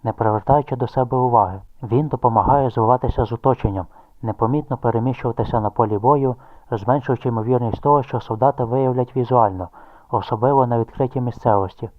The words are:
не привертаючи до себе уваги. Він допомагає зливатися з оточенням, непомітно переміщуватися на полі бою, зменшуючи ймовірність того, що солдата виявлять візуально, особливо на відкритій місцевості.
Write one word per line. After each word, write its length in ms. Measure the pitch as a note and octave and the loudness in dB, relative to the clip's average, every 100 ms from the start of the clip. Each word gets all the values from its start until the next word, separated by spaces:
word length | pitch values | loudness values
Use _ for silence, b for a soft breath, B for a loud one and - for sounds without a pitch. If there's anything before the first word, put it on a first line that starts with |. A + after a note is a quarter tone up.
не 100 | A#2 | -6
привертаючи 600 | - A2 G#2+ - C#3+ C3+ B2+ | -2 0 0 2 0 0 -6
до 120 | B2 | -4
себе 300 | - A#2+ B2+ | -2 -2 0
уваги. 440 | B2+ A#2+ F#2+ F#2 - - | 2 2 2 -2 -16 -16
Він 240 | A#2 A#2 D3+ | -2 -2 0
допомагає 600 | A#2+ B2 A2+ G2+ C#3 C3+ | 0 2 2 4 2 2
зливатися 560 | A#2 A2 B2+ B2+ - A#2 | 0 2 2 0 -2 -4
з 60 | |
оточенням, 540 | A2+ C3+ B2+ A2 F#2+ F2+ b b b | 0 0 0 -2 -4 -10 b b b
непомітно 560 | A2+ G#2 A2+ D3 D3 B2+ | -8 -2 0 0 -4 -4
переміщуватися 800 | A#2+ A2+ B2 B2+ B2 A#2 A2 A#2 | -2 0 -2 -4 -6 -4 -2 -2
на 100 | G#2+ | -2
полі 280 | - A2 G#2 | -2 -2 2
бою, 380 | A2+ D3 C3+ B2 b b b | 2 2 0 -4 b b b
зменшуючи 580 | A2+ G2+ C#3 B2+ B2 C3 | -6 0 -2 0 -2 -2
ймовірність 520 | A2+ A2 B2+ A#2 G2 | -4 0 0 0 -2
того, 220 | C#3+ D3 | 2 2
що 180 | C3 A#2+ | 2 -6
солдата 440 | - A2 C3 C#3 A#2 | -6 0 0 0 -2
виявлять 500 | B2+ C3 B2+ B2 C3+ | 0 0 -2 -2 -4
візуально, 540 | A#2+ B2+ G#2+ F#2 F2+ B B B B | 0 2 2 0 -12 B B B B
особливо 560 | A#2 - A2+ B2 C#3 B2 | -4 -2 0 2 2 2
на 120 | A#2+ | 0
відкритій 420 | A2+ - C3 C3+ | -4 -4 -4 -2
місцевості. 680 | B2 - A#2+ G2+ F#2+ - G#2+ | -6 -4 0 2 0 -8 -14